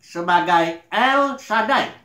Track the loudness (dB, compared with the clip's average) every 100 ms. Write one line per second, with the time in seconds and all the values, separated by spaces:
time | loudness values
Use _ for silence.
0 | _ -10 0 0 4 2 2 -6 _ -2
1 | 2 2 0 -4 -4 -2 0 -2 -2 -10